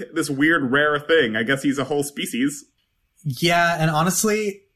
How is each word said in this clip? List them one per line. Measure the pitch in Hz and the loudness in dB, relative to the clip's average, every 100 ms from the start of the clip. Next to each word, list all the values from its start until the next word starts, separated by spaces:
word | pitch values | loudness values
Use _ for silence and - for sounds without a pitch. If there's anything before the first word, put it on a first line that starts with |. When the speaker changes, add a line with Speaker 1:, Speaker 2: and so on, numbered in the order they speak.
| - | -6
Speaker 1:
this | 160 151 | -6 -4
weird | 135 151 165 127 | 0 2 2 2
rare | 143 151 147 | 2 2 0
thing. | 147 165 117 110 | 2 2 4 0
I | |
guess | 117 135 | -2 0
he's | 143 139 | 0 -2
a | |
whole | 127 143 | -2 -2
species. | 143 - - 120 143 143 - _ _ _ _ _ | -4 -6 -6 -2 -4 -4 -14 _ _ _ _ _
Speaker 2:
Yeah, | 151 120 165 170 170 165 | -8 -2 0 2 2 2
and | 160 | 0
honestly, | 151 180 185 214 214 208 196 _ | 2 0 0 0 0 -2 -6 _